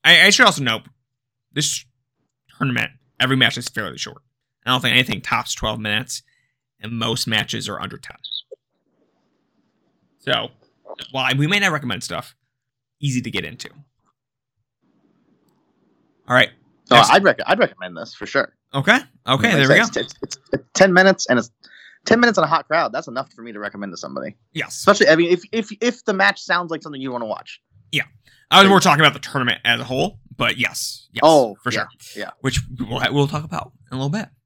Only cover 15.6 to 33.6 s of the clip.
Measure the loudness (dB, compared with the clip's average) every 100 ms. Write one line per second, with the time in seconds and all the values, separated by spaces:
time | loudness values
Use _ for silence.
15.6 | _ _ _ _ _ _ 0 2 2 _
16.6 | _ _ _ 6 8 6 4 0 -2 0
17.6 | 0 -4 -16 -14 -16 -14 -4 -4 -4 _
18.6 | _ -4 2 0 0 _ -4 0 2 2
19.6 | 4 4 4 -4 -8 -12 -14 -14 _ -8
20.6 | _ 2 4 6 4 2 0 0 -2 _
21.6 | -20 -20 -20 _ 0 2 4 2 0 0
22.6 | 0 -2 -2 -6 -8 -10 -10 -16 -16 -12
23.6 | -12 -10 -12 -12 -12 -10 -12 -14 _ -10
24.6 | -10 0 2 4 6 4 2 0 -2 -8
25.6 | -8 -4 -4 -4 -6 0 0 0 -4 -4
26.6 | -4 -10 -12 -12 -10 -8 -8 -10 -14 -20
27.6 | _ _ _ -8 -8 _ _ _ _ 6
28.6 | 8 6 4 4 4 2 -8 -4 -2 -2
29.6 | -2 -2 -2 -4 -4 -6 _ -4 -4 -2
30.6 | -6 -6 -10 -12 _ 2 6 6 2 -4
31.6 | -6 -6 -6 _ -20 -14 -14 _ -6 -6
32.6 | -8 -12 -8 -4 -2 0 0 -2 -8 -10